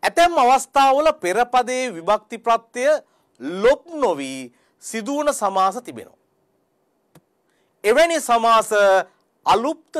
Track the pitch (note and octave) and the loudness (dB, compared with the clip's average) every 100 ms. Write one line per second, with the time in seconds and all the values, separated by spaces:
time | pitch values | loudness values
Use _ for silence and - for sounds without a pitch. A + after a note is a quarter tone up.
0 | G3+ - E4+ E4+ B3 C4 - C#4 C4+ C4+ | -4 2 2 4 4 2 2 2 2 4
1 | D#4 D#4 F3 F#3 A#3+ B3+ A#3+ B3+ B3+ E3+ | 2 0 -2 -2 0 0 0 -4 -6 -8
2 | E3 G#3 _ A#3 - A#3 A#3 B3 C4 D4+ | -2 -4 _ -10 -2 -2 _ -4 -2 -2
3 | - _ _ _ C3+ F3+ A3 C#4+ E4+ D#4+ | -4 _ _ _ -12 -2 0 0 -4 -4
4 | B3 D3+ C3+ C3+ B2 _ _ _ - A3 | -4 -2 -6 -10 -14 _ _ _ -12 -10
5 | G#3+ C#4+ D4 C4+ G3+ F#3+ F#3+ G3 B3 A#2+ | -6 -4 -2 -2 -4 -2 -2 -4 -14 -18
6 | - _ _ _ _ _ _ _ _ _ | -20 _ _ _ _ _ _ _ _ _
7 | _ - _ _ _ _ _ _ G#3 B3 | _ -20 _ _ _ _ _ _ -2 2
8 | E4+ E4 - A#3 A3+ A3+ G#3+ G#3+ G3+ F#3+ | 2 0 0 0 4 2 2 2 4 2
9 | E3+ _ _ _ - F#3+ B3 D#4+ _ D#4+ | 0 _ _ _ 0 0 0 -6 _ -10